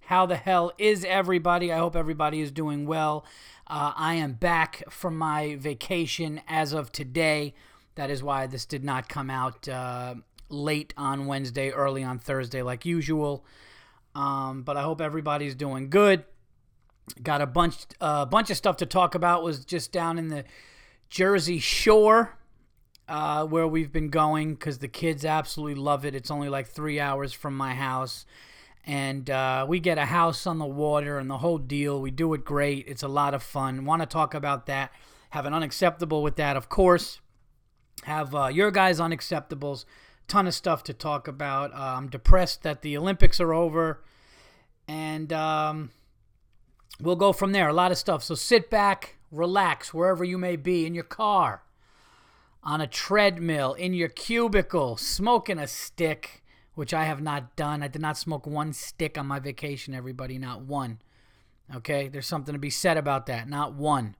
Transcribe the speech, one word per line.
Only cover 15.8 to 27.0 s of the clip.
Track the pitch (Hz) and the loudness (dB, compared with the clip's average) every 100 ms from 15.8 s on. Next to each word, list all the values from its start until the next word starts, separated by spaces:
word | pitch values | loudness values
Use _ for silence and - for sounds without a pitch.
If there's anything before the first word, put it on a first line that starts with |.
| 135 | 2
good. | 165 208 190 - - _ _ _ _ _ _ - - | 6 6 6 2 -20 _ _ _ _ _ _ -20 -10
Got | 123 147 | -2 0
a | 143 | 0
bunch, | 127 175 - - - | 2 2 0 -14 -6
uh, | 165 147 135 | -2 0 2
bunch | 202 226 | 2 2
of | - | 0
stuff | 214 175 | 0 0
to | 170 | 0
talk | 185 180 | 2 2
about. | 180 175 175 | 4 2 2
Was | 165 147 | 0 -6
just | 127 170 - | -6 -6 -4
down | 180 165 165 | -4 -2 -2
in | 165 | -6
the | 147 135 - - - - _ _ | -8 -10 -18 -20 -20 -20 _ _
Jersey | - 185 196 156 170 | 0 4 4 2 -2
Shore, | - - - 214 214 220 233 - - _ _ _ _ _ - | 0 2 6 8 10 8 4 -4 -20 _ _ _ _ _ -10
uh, | 156 151 151 156 | -4 -2 0 0
where | 160 165 | 2 2
we've | 160 151 | 0 0
been | 160 156 | -2 0
going | 156 151 156 156 151 | 2 4 2 0 -4
'cause | 156 131 | -6 -6
the | 135 | -10
kids | - 170 151 | -4 -2 -2
absolutely | 156 156 147 - 151 143 | 0 -2 -2 -6 -6 -4
love | 139 143 | 0 0
it. | 143 135 | 0 -8
It's | 123 | -6
only, | 147 143 | -6 -4
like, | 139 123 | -4 -6
three | - 151 147 | -8 -6 -2